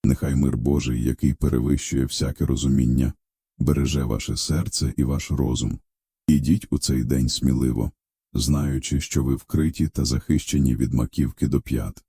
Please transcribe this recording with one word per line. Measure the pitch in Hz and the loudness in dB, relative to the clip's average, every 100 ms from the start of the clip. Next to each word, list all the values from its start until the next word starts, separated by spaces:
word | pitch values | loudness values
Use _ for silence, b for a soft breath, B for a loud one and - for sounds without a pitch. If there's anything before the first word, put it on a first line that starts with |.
| - | 2
Нехай | 69 76 69 | 0 0 0
мир | 71 64 | 0 0
Божий, | 64 71 65 62 | 0 0 0 -2
який | 62 62 71 | -2 0 0
перевищує | 65 67 65 65 71 - 71 65 | 2 0 0 0 -2 0 -2 -2
всяке | - 67 65 71 | -2 -4 -2 -2
розуміння, | 65 69 67 64 67 65 - _ _ _ _ | 0 2 2 2 2 0 -4 _ _ _ _
береже | - 76 65 73 | 0 2 0 -2
ваше | 65 57 - 60 | -2 -4 -4 -6
серце | - 80 - - 80 - | -2 -2 -2 -2 -4 -2
і | |
ваш | 67 69 - | -2 -2 -2
розум. | 71 69 64 - - _ _ _ _ - | -2 0 0 -4 -6 _ _ _ _ 2
Ідіть | 76 69 - - | 2 4 0 0
у | - | -4
цей | - 67 | 0 -2
день | 60 67 65 | 0 0 0
сміливо, | - 67 65 64 62 60 - _ _ _ | 0 0 2 0 0 -2 -6 _ _ _
знаючи, | - 67 73 73 71 - 71 | -2 0 2 0 -2 -2 -4
що | - - | 0 -2
ви | 67 69 | 0 -2
вкриті | - 78 78 - 80 | -2 0 0 0 -2
та | - 69 | 0 -2
захищені | 65 - 76 - 71 69 64 | -2 0 0 2 2 2 2
від | 64 | 0
маківки | 64 62 - 67 - 69 | 0 -2 -2 -2 0 0
до | 71 | 0
п'ят. | - - - - | -2 -4 -4 -10